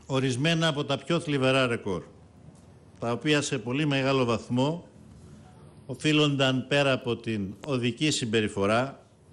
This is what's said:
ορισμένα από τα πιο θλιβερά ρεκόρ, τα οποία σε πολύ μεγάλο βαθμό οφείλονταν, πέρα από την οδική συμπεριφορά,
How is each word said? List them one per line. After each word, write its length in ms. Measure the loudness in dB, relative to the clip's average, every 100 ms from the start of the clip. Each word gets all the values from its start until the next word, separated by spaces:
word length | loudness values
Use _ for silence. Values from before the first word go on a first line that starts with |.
| -4
ορισμένα 600 | -2 0 0 0 2 0
από 160 | -2
τα 140 | -2 -4
πιο 220 | 0 -2
θλιβερά 460 | 0 0 2 4 2
ρεκόρ, 360 | 0 -2 -6 -6 -20 -20 -20 -20 -20 -20 -20 -20 -8
τα 140 | -4
οποία 280 | -2 2 2
σε 180 | 2 -4
πολύ 280 | -2 -2 0
μεγάλο 380 | 2 2 2
βαθμό 640 | 2 0 0 0 0 -2 -10 -20 -20 -20 -20 -20 -20 -20 -20 -20 -14
οφείλονταν, 800 | -2 2 4 4 4 2 2 0
πέρα 240 | 2 2
από 240 | 0 -2 -4
την 380 | -2 -4 -4 -8 -6
οδική 440 | -2 -2 0 -2
συμπεριφορά, 960 | -2 0 0 0 0 2 2 0 -8 -20 _ -20